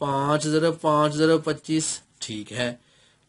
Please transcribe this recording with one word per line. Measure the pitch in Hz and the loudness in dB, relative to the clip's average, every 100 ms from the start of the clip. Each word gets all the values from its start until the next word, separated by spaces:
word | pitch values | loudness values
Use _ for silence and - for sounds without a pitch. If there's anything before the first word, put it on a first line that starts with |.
पाँच | 139 139 143 151 151 | -4 -2 0 0 2
ज़रब | 156 165 160 | 2 0 0
पाँच | 156 151 151 | 2 2 2
ज़रब | 147 160 165 | 2 4 4
पच्चीस, | 156 151 - 160 156 - - _ | 0 -6 -4 -4 -2 -8 -14 _
ठीक | - 107 104 | -12 -10 -10
है। | 110 123 120 _ _ _ _ | -6 -6 -6 _ _ _ _